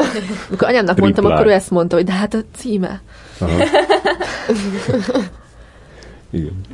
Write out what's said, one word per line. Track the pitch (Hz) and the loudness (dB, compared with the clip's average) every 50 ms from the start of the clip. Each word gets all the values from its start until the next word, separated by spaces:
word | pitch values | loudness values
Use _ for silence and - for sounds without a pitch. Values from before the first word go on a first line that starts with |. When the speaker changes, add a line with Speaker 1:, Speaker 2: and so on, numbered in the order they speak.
| 294 - 226 214 | 0 0 0 -6
Speaker 1:
<laughs> | 190 185 208 180 - - | -6 -6 -8 -10 -10 -6
Amikor | 190 185 - 226 | -2 0 0 2
anyámnak | 247 247 202 170 185 185 | 2 2 2 2 2 2
mondtam, | 190 202 190 214 202 | 4 2 4 4 2
Speaker 2:
Reply. | 202 160 156 | 2 4 4
Speaker 1:
akkor | 220 220 202 | 4 6 4
ő | |
ezt | 190 - - | 4 2 2
mondta, | 185 175 170 170 175 | 0 0 2 2 2
hogy | 170 180 | 2 2
de | 185 185 | 2 0
hát | 185 208 208 226 | -2 -2 -2 -2
a | 220 220 - - | -4 -6 -6 -12
címe. | - - 254 208 196 180 - 196 185 - - - - - - - - | -12 -8 -4 -4 -2 -2 -4 -6 -10 -14 -16 -20 -20 -20 -16 -8 -4
Speaker 2:
Aha. | - 82 - | -2 0 2
Speaker 1:
<laughs> | - 294 311 294 - 370 - 403 392 - - 349 349 349 - - - - - 233 208 202 202 190 208 - - - 240 190 240 247 277 196 180 - - - - - - - - - - - - - - - - - - - - | 2 2 2 4 2 2 4 2 0 2 0 -2 -2 -4 -8 -8 -8 -4 -2 -2 -2 -2 -4 -6 -6 -4 -2 -2 -2 -2 -2 -2 -2 -2 -4 -8 -16 -20 -20 -20 -20 -20 -20 -20 -20 -20 -20 -20 -20 -20 -20 -20 -20 -16 -8
Speaker 2:
Igen. | - 82 78 73 92 95 98 - | -6 -6 -6 -6 -8 -10 -12 -10